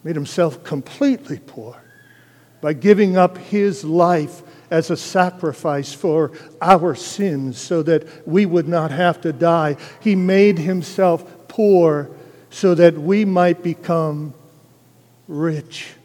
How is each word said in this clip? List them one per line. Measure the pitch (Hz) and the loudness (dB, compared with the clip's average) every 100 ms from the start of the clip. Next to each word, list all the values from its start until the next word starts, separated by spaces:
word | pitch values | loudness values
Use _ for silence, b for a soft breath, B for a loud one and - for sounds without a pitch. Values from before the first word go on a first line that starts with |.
Made | 151 160 | -8 -8
Himself | 143 - 170 131 | -6 -2 -2 -2
completely | - 143 - - 285 254 - 208 - | -10 -10 -10 -2 -2 -2 -6 -14 -14
poor | - 110 - _ - b b b b b _ | -18 -18 -20 _ -20 b b b b b _
by | 151 | -6
giving | 147 196 202 202 180 | 0 4 4 4 4
up | 180 180 | 2 0
His | - 208 202 180 | -6 -2 -2 -2
life | 156 165 170 175 151 - - B B | -4 0 2 2 -2 -12 -20 B B
as | 160 160 | -2 -2
a | 160 | -8
sacrifice | - 190 180 180 165 131 160 143 143 | -4 0 0 -2 -8 -6 -6 -6 -8
for | - 180 156 151 B B - | -6 -2 0 -2 B B -6
our | 165 185 170 135 | 2 4 2 -4
sins | - - 196 143 135 120 | -10 -4 -4 -2 -6 -10
so | - 170 | -4 -2
that | 151 160 156 - - | 2 0 -2 -18 -2
we | 175 196 | 0 2
would | 175 151 | 0 0
not | 170 156 | -2 -2
have | 139 175 160 | 0 0 0
to | 165 | -6
die. | 139 170 165 151 143 B B | 0 0 2 0 -6 B B
He | 214 190 | -2 0
made | 185 196 208 175 | 2 4 4 2
Himself | 160 185 160 - 185 165 - - - | -2 -6 -6 0 0 0 -6 -20 -12
poor | - 208 185 165 147 143 B B B B | -2 4 6 4 2 -6 B B B B
so | - 196 | -2 0
that | 170 170 156 | 6 6 4
we | 151 208 208 | -2 0 0
might | 185 180 175 | 2 2 0
become | 170 160 - 165 156 147 151 - _ _ _ _ _ _ _ _ - | -4 -8 -4 -4 -2 -6 -10 -14 _ _ _ _ _ _ _ _ -14
rich | 151 160 156 - - - - | -6 -4 -4 -10 -18 -18 -20